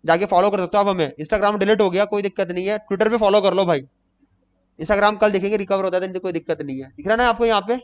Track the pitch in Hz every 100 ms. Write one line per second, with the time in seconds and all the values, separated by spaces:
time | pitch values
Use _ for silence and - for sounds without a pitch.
0 | 160 165 202 180 202 202 180 208 202 185
1 | 147 - 156 214 202 208 196 214 202 180
2 | 208 208 202 190 185 180 185 214 - 196
3 | 214 226 208 208 196 180 185 151 139 _
4 | _ _ _ _ _ _ _ _ 156 202
5 | 208 208 214 196 196 208 196 196 190 180
6 | 190 185 185 165 156 156 143 135 135 -
7 | 190 226 247 233 233 214 196 247